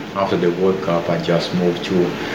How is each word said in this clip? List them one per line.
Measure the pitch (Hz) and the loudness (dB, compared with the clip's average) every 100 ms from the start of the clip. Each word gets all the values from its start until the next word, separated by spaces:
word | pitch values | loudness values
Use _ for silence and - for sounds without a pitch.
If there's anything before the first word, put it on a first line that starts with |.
| - 98 | -6 -4
after | 98 87 | 0 2
the | 87 87 | 0 2
World | 95 92 | 2 2
Cup, | 85 85 85 | 0 0 0
I | 82 | -2
just | 87 82 - 90 | 2 0 0 0
moved | 87 85 - | 0 0 0
to, | 92 76 - - | 0 0 -2 -6